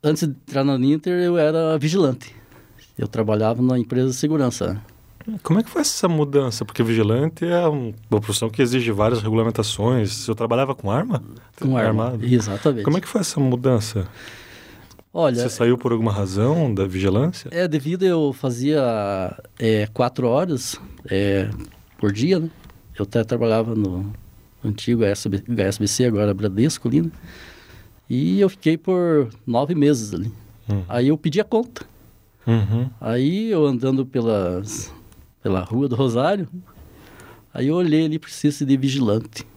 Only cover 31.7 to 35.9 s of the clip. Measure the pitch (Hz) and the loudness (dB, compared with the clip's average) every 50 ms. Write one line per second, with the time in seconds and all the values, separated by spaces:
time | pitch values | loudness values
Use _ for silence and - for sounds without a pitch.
31.7 | - - - - - - - - - _ _ _ _ _ - 117 113 113 104 95 | -10 -18 -18 -18 -20 -20 -20 -20 -20 _ _ _ _ _ 0 2 2 2 2 2
32.7 | 110 117 123 131 - - - 113 117 123 131 143 175 202 220 226 214 165 151 143 | 0 0 -2 -4 -6 -8 -4 -2 0 0 0 0 0 0 -2 0 2 2 2 2
33.7 | 131 120 120 135 131 135 135 131 - 127 113 113 110 101 95 87 90 90 101 104 | 2 0 0 0 0 0 -2 -2 -2 -2 0 2 2 2 0 0 -2 -4 -6 -8
34.7 | - - - - - - - - - - - - _ _ _ 101 95 92 90 - | -10 -10 -12 -12 -16 -20 -20 -20 -20 -20 -20 -20 _ _ _ -2 -2 -2 -2 -2
35.7 | 113 123 143 139 | -2 -2 -2 -2